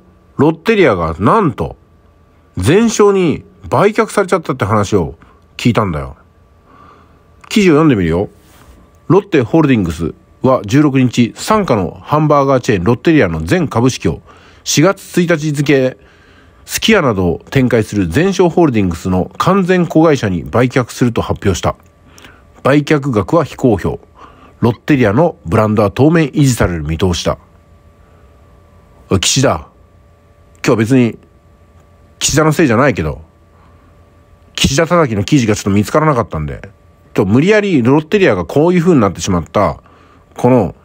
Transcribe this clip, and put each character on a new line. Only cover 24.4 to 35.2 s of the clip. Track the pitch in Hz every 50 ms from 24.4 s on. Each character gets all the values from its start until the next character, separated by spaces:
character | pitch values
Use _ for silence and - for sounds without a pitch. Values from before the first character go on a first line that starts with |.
| - - - _
ロ | - 117
ッ | 117 -
テ | _ - 156 135
リ | 120 101
ア | 98
の | 127 170 165 - - -
ブ | 82 85 110
ラ | 107 107
ン | 107
ド | 107 107
は | 101
当 | - - 127 156
面 | 170 170 160 131
維 | - - 143
持 | 135 120
さ | - 117 95
れ | 87 82
る | 76
見 | 76 80 78
通 | - 92 87
し | - -
だ。 | - 67 - - _ _ _ _ _ - - _ - _ _ _ _ - - - - - _ - - - - - _ - - - _ _ - - -
お | 92
い、 | 92
岸 | - - - 147
田。 | 127 123
今 | 95 76 67 - _ _ _ _ _ _ _ _ _ _ _ _ _ _ _ _ - -
日 | - -
は | 127
別 | 104 113 104 135
に、 | 131 123 113 - - - - _ _ _ _ _ _ _ _ _ - _ _ _ _ _ _ _ -
岸 | - - -
田 | 147 156
の | 156 151
せ | - 175
い | 131
じ | 113
ゃ | 107
な | 139 143
い | 107
け | 95
ど、 | 80 76 67 - - - _ _ _ _ _ _ _ - - _ _ _ _ - _ _ _ _ _ _ - _ _ - -
岸 | - - - 135
田 | 160 165
叩 | 156 175 175 160 123
き | 113
の | 98